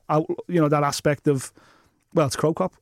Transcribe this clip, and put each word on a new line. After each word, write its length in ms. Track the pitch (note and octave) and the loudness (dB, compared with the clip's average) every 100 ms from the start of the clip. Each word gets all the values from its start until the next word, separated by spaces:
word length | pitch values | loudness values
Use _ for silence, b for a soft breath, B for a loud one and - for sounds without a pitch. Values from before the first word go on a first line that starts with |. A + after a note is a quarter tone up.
| - | -2
out, 200 | D#3 D#3+ - - | -2 -2 -6 -4
you 140 | F3 | 0
know, 80 | D3 | 2
that 140 | D3 | 2
aspect 440 | C#3+ - D#3 C#3+ D3+ | 0 0 -2 0 0
of, 240 | C#3 - - b b b b _ | 0 -2 -16 b b b b _
"Well, 120 | E3 C#3 | -2 0
it's 120 | - | 0
Cro 160 | D3+ | -2
Cop. 200 | E3 F#3 _ | 0 -4 _